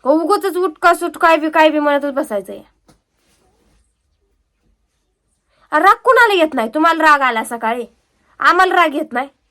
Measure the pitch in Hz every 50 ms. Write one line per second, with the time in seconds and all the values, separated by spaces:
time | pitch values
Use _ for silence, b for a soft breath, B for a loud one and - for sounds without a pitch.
0 | _ 247 294 320 330 311 415 415 392 392 320 359 370 359 311 _ - 349 349 339
1 | 349 330 302 - 349 330 320 311 302 311 311 330 311 311 294 302 294 294 285 277
2 | 262 285 254 269 311 - 220 202 185 202 202 185 - _ _ _ _ _ _ _
3 | _ _ _ _ _ _ _ _ _ _ _ _ _ _ _ _ _ _ _ _
4 | _ _ _ _ _ _ _ _ _ _ _ _ _ _ _ _ _ _ _ _
5 | _ _ _ _ _ _ _ _ _ _ _ _ _ _ 311 302 330 392 453 453
6 | _ 480 480 480 480 440 403 349 311 311 285 254 220 220 - 311 320 339 330 330
7 | 320 311 294 277 269 254 233 220 226 226 240 233 233 226 233 247 233 - _ _
8 | _ _ _ _ _ _ _ _ - 294 330 359 381 370 381 359 339 311 269 302
9 | 311 - 233 240 277 277 _ _ _ _